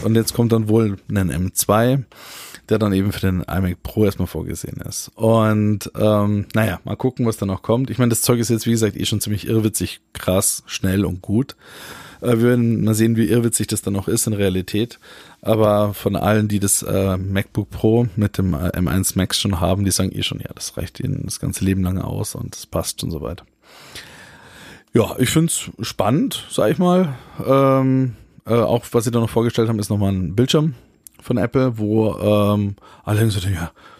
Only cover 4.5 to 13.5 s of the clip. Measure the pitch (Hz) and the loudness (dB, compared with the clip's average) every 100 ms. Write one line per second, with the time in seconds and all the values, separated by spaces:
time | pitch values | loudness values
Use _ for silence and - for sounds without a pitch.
4.5 | - - - - - - - 110 113 107 | -8 -10 -10 -10 -10 -12 -2 2 4 4
5.5 | 107 104 104 - - 107 104 104 104 101 | 2 2 0 -4 -2 2 2 2 -2 -2
6.5 | 110 107 90 - 104 131 - 117 - 98 | 0 0 -2 -8 -4 -4 -2 -2 -2 -4
7.5 | 92 - 117 135 107 120 113 - 120 113 | -4 0 0 0 0 0 2 2 2 2
8.5 | 117 - 117 107 - - 104 - 104 - | 0 0 2 0 0 -2 -2 -2 -4 0
9.5 | 113 110 - 90 - _ - - 92 - | 0 2 0 -6 -8 _ -8 -2 0 0
10.5 | - - - 95 98 90 90 - 104 143 | -4 -8 -6 -2 0 0 -2 -2 -2 -2
11.5 | - - - - - - - 120 117 120 | -8 -20 -20 -18 -18 -20 -6 0 2 4
12.5 | 123 117 107 104 107 113 113 107 120 117 | 4 2 2 2 2 2 2 2 2 2